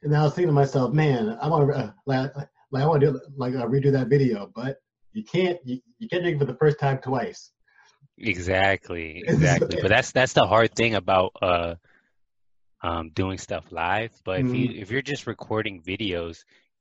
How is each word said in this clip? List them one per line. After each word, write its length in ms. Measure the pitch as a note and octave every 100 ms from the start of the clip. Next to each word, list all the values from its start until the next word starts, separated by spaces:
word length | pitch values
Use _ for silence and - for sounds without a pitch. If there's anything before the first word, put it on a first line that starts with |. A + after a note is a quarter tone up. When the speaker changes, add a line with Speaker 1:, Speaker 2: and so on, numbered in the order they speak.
Speaker 1:
and 140 | D3 D3+
I 60 |
was 120 | D3+
thinking 140 | F3+ F3
to 40 |
myself, 400 | C#3+ C#3 C#3 A#2+
"Man, 460 | D3+ D3+ B2 A2 A2+
I 80 | D3+
wanna, 240 | D#3+ C#3+
uh, 200 | C3 G#2+ - C3+
like, 280 | C3 C3+ C#3+ - _ -
like, 120 | C3+
I 40 | D3+
wanna 260 | D3+ D3
do, 80 | B2+ - C3+
like, 180 | B2+
uh, 120 | B2+ A2+
redo 260 | C#3 C#3
that 160 | C3+ A#2
video," 420 | C#3 B2+ G#2 G2
but 240 | A2 C3 - _ _ _
you 120 | A2
can't, 340 | - F3 F3+ F3
you, 160 | B2 B2+ _ -
you 100 | -
can't 140 | F3+
drink 140 | F3 D3
it 20 |
for 120 | C3+
the 80 | A#2+
first 200 | D3+ C#3+
time 200 | C3+ C3
twice. 540 | B2+ B2+ A#2 - - _ _ _ _ _ _ -
Speaker 2:
Exactly, 1040 | G#2+ F2+ F2 F#2+ G2 F#2+ - E2+ D#2+ E2
Speaker 1:
<laughs> 40 | -
And 200 | - F2
so 220 | F2 -
Speaker 2:
exactly. 80 | E2+
But 80 | F#2+
that's, 240 | A#2 -
that's 200 | C3 B2+
the 140 | D3+ F#2+
hard 280 | A2 A2+
thing 200 | - A#2
about, 380 | G2+ F2+ F#2 F#2 -
uh, 340 | F#2+ E2+ E2+ E2+ _ _ _ _ _ _ _ _ _ _
um, 280 | E2+ E2+ D#2+
doing 280 | F2 F#2+ F#2+
stuff 320 | - F2 -
live. 420 | E2 F2 G2+ A2+ _
But 160 | - F#2
if 140 | B2+
you, 140 | B2+ B2+
Speaker 1:
Mm-hmm. 140 | -
Speaker 2:
if 80 | F#2+
you're 120 | C3
just 240 | C3+ C#3 -
recording 560 | - - A2 G#2+ F#2
videos, 640 | F#2 G2+ G#2 F2 E2+ E2 _ _ _ _